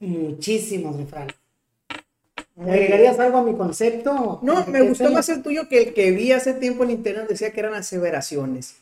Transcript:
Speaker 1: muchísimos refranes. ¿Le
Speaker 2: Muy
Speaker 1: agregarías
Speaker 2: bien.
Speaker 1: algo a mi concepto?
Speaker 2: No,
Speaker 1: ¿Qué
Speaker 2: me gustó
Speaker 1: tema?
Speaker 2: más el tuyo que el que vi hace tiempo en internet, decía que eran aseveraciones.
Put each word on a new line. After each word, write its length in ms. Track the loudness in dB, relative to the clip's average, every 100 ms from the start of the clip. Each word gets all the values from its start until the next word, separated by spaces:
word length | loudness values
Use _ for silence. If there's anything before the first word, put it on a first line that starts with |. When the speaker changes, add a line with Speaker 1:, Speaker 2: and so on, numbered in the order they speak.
Speaker 1:
muchísimos 960 | -6 -4 -6 -6 -2 -2 -2 -6 -6 -8
refranes. 380 | -10 -12 -14 -16 _ _ _ _ -16 -16 -18 _ _ -20 -18 -8
¿Le 60 |
Speaker 2:
Muy 60 | 0
Speaker 1:
agregarías 440 | 2 4 6 6 6
Speaker 2:
bien. 100 | 2
Speaker 1:
algo 120 | 2
a 40 |
mi 100 | 2 0
concepto? 840 | -2 0 -2 0 -2 -2 -2 -2
Speaker 2:
No, 220 | 0 0
Speaker 1:
¿Qué 60 | 2
Speaker 2:
me 120 | 4
gustó 220 | 4 4
Speaker 1:
tema? 120 | 2 2
Speaker 2:
más 120 | 0
el 140 | -2
tuyo 260 | -4 -4 2
que 100 | 2
el 120 | 2
que 160 | 2 2
vi 220 | 4 2
hace 200 | 2 0
tiempo 300 | -2 -2 0
en 60 | -2
internet, 360 | -2 -4 -4 -6
decía 220 | -4 -6
que 80 | -4
eran 140 | -6
aseveraciones. 1000 | -6 -8 -4 -2 -4 -4 -6 -6 -8 -12 -20